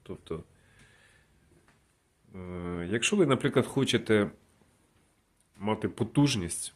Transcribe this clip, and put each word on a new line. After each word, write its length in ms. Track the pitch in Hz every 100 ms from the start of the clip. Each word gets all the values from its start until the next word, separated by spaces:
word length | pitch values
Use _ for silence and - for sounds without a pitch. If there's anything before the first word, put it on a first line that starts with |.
Тобто, 400 | - 90 - 80 - _ _ _ - _ _ _ _ _ _ _ _ _ _ _ _ _ _ 95
е, 520 | 90 90 87 87 85
якщо 240 | 110 - 208
ви, 100 | 160
наприклад, 400 | 131 143 127 123
хочете 640 | - 131 120 113 107 104 - _ _ _ _ _ _ _ _ _ _ _ _
мати 320 | 101 107 101
потужність 840 | - 110 - 143 120 85 - -